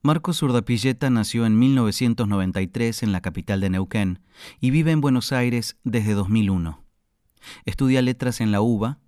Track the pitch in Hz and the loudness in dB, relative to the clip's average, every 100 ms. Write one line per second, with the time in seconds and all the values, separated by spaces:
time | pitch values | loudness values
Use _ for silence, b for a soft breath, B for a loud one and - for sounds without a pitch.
0 | 143 160 170 170 143 120 110 117 131 127 | 2 0 -2 -2 0 0 0 0 0 0
1 | 139 120 107 117 113 110 127 135 113 101 | 0 0 0 0 2 4 4 4 2 0
2 | 123 117 110 101 92 95 95 110 117 110 | -2 0 0 0 0 -2 -4 -2 -4 -2
3 | 110 95 90 87 - 98 95 92 92 110 | -2 -2 -4 -8 -4 -2 0 -2 -2 -2
4 | 98 90 B B B B 127 147 160 156 | -2 -4 B B B B 0 2 2 2
5 | 139 127 - 131 123 120 113 - 127 117 | 2 0 0 -2 0 -2 -6 -8 -4 -2
6 | 107 101 98 110 101 95 82 71 - _ | 0 0 2 2 2 0 -2 -8 -18 _
7 | _ _ _ _ B B - - 135 131 | _ _ _ _ B B -10 -2 2 2
8 | 127 123 127 117 110 101 110 110 110 143 | 2 -2 -4 -2 0 2 2 0 -2 -6